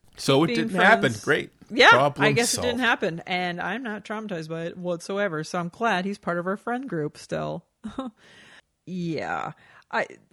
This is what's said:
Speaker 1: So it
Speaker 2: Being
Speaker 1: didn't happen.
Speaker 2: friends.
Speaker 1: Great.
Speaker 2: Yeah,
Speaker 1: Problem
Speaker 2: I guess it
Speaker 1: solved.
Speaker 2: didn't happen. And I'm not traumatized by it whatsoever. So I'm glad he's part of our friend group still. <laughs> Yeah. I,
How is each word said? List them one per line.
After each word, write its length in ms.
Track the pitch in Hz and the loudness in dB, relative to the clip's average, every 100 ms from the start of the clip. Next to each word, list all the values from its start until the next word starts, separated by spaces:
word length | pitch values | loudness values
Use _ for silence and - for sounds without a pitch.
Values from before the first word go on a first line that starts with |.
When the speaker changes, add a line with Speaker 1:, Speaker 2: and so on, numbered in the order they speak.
| _ - | _ -6
Speaker 1:
So 260 | - 139 | 2 4
it 40 | 170 | 4
Speaker 2:
Being 100 | 226 226 | 2 0
Speaker 1:
didn't 80 | 185 | 4
happen. 200 | 185 214 139 | 6 6 4
Speaker 2:
friends. 120 | 113 | 0
Speaker 1:
Great. 260 | - 156 - _ - | 0 0 -2 _ -4
Speaker 2:
Yeah, 180 | 220 320 | 6 8
Speaker 1:
Problem 340 | 453 143 135 | 8 6 2
Speaker 2:
I 80 | 208 | 2
guess 200 | - 240 | 2 2
it 40 | - | 0
Speaker 1:
solved. 120 | 247 | -2
Speaker 2:
didn't 120 | 240 | 0
happen. 420 | 240 254 196 165 - | 0 0 0 -4 -4
And 340 | 180 180 175 | -4 -2 -4
I'm 220 | 175 214 | -6 -6
not 220 | 254 208 | -8 -10
traumatized 440 | - 214 214 175 156 | -8 -10 -8 -8 -8
by 160 | 165 | -8
it 120 | 170 180 | -8 -6
whatsoever. 680 | 175 170 - 196 202 156 | -4 -4 -4 -2 -2 -2
So 140 | 160 180 | -4 -4
I'm 100 | 170 | -6
glad 340 | - 233 180 | -2 0 0
he's 140 | 190 202 | -2 -6
part 200 | - 175 | -4 -4
of 80 | 175 | -4
our 100 | 202 | -4
friend 300 | - 247 269 | -4 -6 -6
group 280 | 170 151 - | -4 -6 -8
still. 460 | - 160 151 160 - _ | -8 -6 -6 -8 -12 _
<laughs> 280 | 214 - 262 - - - - - _ _ - | -12 -10 -10 -14 -20 -20 -20 -20 _ _ -12
Yeah. 680 | 180 170 143 85 82 - - _ - _ | -6 -4 -4 -4 -4 -6 -10 _ -20 _
I, 160 | 233 - - _ | -4 -4 -8 _